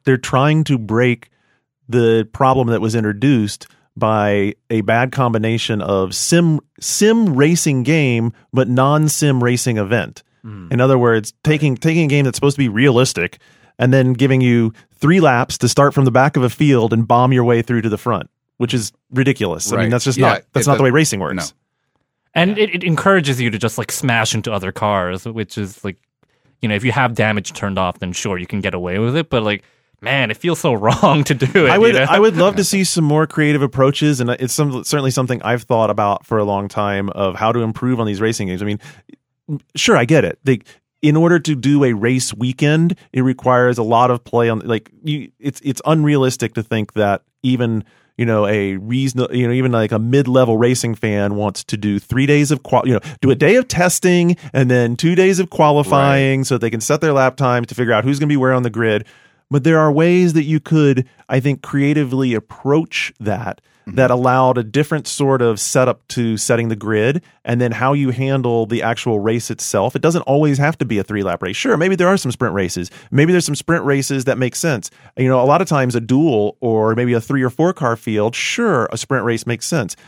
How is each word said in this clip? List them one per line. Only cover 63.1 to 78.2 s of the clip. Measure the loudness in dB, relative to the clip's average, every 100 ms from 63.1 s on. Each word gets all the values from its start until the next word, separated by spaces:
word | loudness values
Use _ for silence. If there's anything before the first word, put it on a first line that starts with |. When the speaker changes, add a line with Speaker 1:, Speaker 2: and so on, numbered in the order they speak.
| -8
Speaker 1:
that, | -6 -6 -6 -12 _ _ -6
Speaker 3:
Mm-hmm. | 0
Speaker 1:
that | 2
allowed | 2 2 2 2 0
a |
different | -2 -2 -2 -4 -6
sort | -4 0 2
of | 0 -2
setup | -2 0 0 -2 -6
to | -4 -2 -2
setting | -2 -2 -2
the | -4
grid, | -2 0 0 -2 -8 _
and | -4 -2
then | -2
how | 0 0
you | 0 -2
handle | -2 -2 -2 0 -2 -2
the | -2
actual | -4 -4 -2 -2
race | 0 -2 -6
itself. | -10 -4 -2 -2 0
It |
doesn't | 0 0
always | 0 0 2 2
have | 0 -2
to | -4
be | -4
a |
three-lap | -4 -4 -4 -4
race. | -6 -4
Sure, | -2 0
maybe | 0 0
there | 2
are | 0
some | -2
sprint | -4 -2
races. | -2 -4 -4 -10 -14 -4
Maybe | 0 2
there's | 2 0
some | -6
sprint | -2 -2 0
races | -2 -2 -2 -2
that | -2
make | -4 -2
sense. | -4 -4 -8 -18 -16 -2
You | 2
know, | 4
a | 4
lot | 2
of | 2
times | 0 0 -2
a |
duel | 0 2 2 2 0 -2
or | -2 0 0
maybe | 0 0
a | -2
three | -2 -2
or | -2
four | 0 0
car | 0 -2 -2
field, | -2 -2